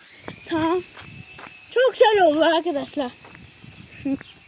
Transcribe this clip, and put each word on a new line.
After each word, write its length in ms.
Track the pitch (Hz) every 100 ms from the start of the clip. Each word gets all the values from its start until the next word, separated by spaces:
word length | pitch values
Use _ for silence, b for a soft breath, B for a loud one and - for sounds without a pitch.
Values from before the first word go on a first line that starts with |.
| B B B - -
Tamam. 380 | 330 320 359 - - - - - - - - -
Çok 220 | 466 508
güzel 300 | - 440 415
oldu 200 | 339 294
arkadaşlar. 680 | 320 330 330 277 262 294 247 - - - - - - - - - 269 277 - -